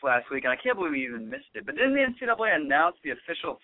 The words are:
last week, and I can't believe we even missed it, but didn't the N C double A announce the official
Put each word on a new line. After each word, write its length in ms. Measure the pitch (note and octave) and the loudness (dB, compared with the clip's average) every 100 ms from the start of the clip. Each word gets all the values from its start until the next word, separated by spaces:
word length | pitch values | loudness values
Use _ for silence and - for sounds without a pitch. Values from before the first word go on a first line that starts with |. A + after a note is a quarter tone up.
last 240 | C#3 B2 - | 2 2 2
week, 140 | C3+ | -2
and 80 | C3 | 0
I 40 | B2+ | 0
can't 200 | B3 G#3 | 0 0
believe 160 | E3 | 0
we 120 | C#3 | -2
even 240 | B2+ A#2 A2 | -4 -6 -8
missed 280 | C3 - G#2+ | -12 -12 -12
it, 80 | |
but 100 | - | -6
didn't 200 | G#3 C4+ | 0 2
the 80 | C#4 | 4
N 120 | C4 B3 | 0 0
C 60 | A#3+ | -2
double 180 | A3+ | 2
A 80 | A3 | 2
announce 480 | D#3+ C#3 C#3+ E3+ - | 2 2 2 2 0
the 100 | D3 | -8
official 500 | B2 - E3 E3 B2 | -8 -8 -8 -8 -8